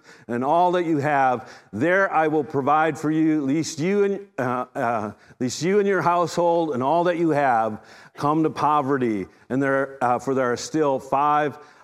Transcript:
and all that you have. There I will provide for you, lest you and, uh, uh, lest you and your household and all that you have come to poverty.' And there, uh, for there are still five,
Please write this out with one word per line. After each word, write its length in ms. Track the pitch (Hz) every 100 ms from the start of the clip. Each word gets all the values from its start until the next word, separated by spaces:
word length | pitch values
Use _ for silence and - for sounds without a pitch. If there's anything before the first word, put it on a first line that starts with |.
| - - -
and 160 | 120
all 300 | 135 170 180
that 120 | 180
you 120 | 165 147
have. 540 | 147 139 131 123 - - _
There 360 | 101 160 185 190
I 180 | 156 156
will 160 | 156
provide 540 | 135 139 135 151 160 143
for 120 | 151
you, 320 | 156 156 156
lest 360 | 135 160 - -
you 260 | 175 202
and, 160 | 202 196 - -
uh, 260 | 127 127 -
uh, 360 | - 117 113 104 95 - -
lest 220 | 127 -
you 200 | 165 208
and 60 | 202
your 140 | 185
household 720 | 170 175 165 - 170 170 160
and 100 | 143
all 220 | 131 170
that 140 | 175 165
you 100 | 165
have 540 | 143 139 117 110 107 - - - -
come 260 | 147 160
to 60 | 156
poverty.' 760 | 120 147 151 135 139 120 104 92 - -
And 120 | 127
there, 360 | 139 135 135 -
uh, 180 | 120 120
for 140 | 135
there 160 | 131 123
are 60 | 120
still 420 | - 160 147 131
five, 600 | - 139 147 147 147 - - -